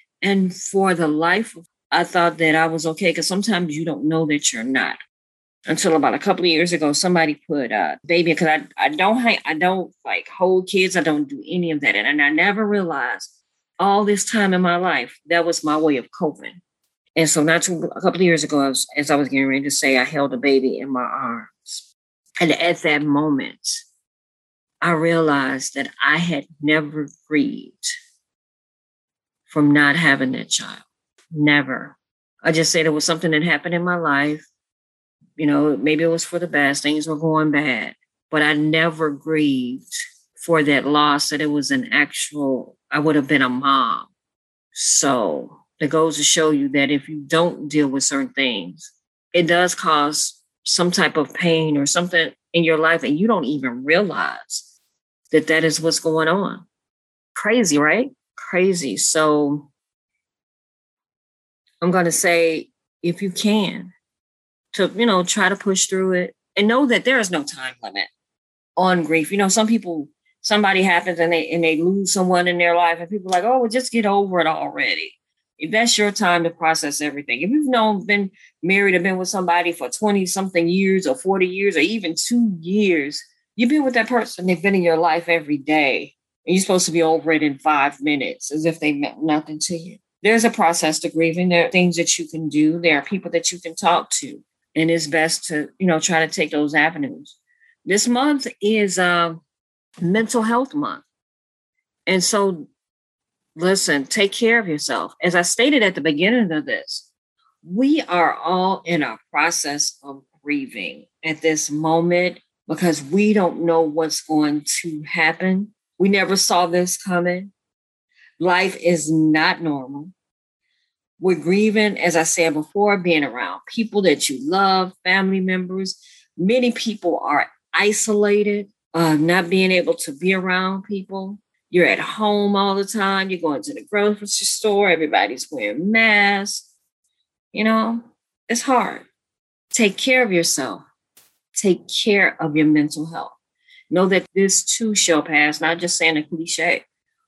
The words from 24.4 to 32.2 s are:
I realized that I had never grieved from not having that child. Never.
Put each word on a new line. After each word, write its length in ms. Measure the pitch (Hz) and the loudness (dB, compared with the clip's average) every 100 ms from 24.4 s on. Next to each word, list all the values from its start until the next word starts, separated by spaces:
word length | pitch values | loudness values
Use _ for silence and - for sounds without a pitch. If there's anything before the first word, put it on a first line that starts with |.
| _ _ _ - | _ _ _ -4
I 120 | 165 | 0
realized 840 | 160 165 165 156 139 135 131 - | 2 2 2 2 2 -2 -4 -8
that 160 | 139 139 - | -8 -8 -2
I 140 | 139 160 | 0 0
had 300 | 170 143 - - | 0 -4 -8 -6
never 440 | 147 156 147 156 143 _ - | 0 0 -2 -8 -8 _ -2
grieved 580 | 151 - - - - - - - _ _ _ _ _ _ _ _ _ _ _ _ _ | 0 0 -4 -14 -10 -10 -10 -14 _ _ _ _ _ _ _ _ _ _ _ _ _
from 280 | _ 151 147 | _ 2 4
not 220 | 147 143 | 6 4
having 380 | 170 156 135 131 | 2 2 2 0
that 160 | 123 - | -4 -4
child. 340 | - - - _ _ _ _ - | -6 -6 -16 _ _ _ _ -10
Never. 680 | 156 147 147 135 120 131 - _ _ | 0 2 2 0 -6 -10 -20 _ _